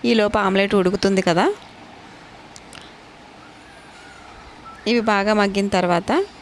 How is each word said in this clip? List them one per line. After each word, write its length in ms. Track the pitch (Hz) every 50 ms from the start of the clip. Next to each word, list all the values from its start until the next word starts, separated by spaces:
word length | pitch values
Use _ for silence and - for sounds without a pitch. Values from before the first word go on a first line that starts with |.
| -
ఈలోపు 320 | 233 233 220 208 208 208
ఆమ్లెట్ 380 | 214 202 190 190 190 196 202 208
ఉడుకుతుంది 460 | 202 185 180 196 190 - 196 196 190
కదా. 320 | 185 185 165 175 214 359 415 - - - - - - - - - - - - - - - - - - - - - - - - - - - - - - - - - - - - - - - - - - - - - - - - - - - - - - - - - - - - - - - - - -
ఇవి 140 | 208 240 240
బాగా 320 | 214 226 208 196 196 214 214
మగ్గిన 340 | 208 202 202 196 202 196
తర్వాత 580 | 196 202 185 180 175 175 170 175 - 247 339 403 - - -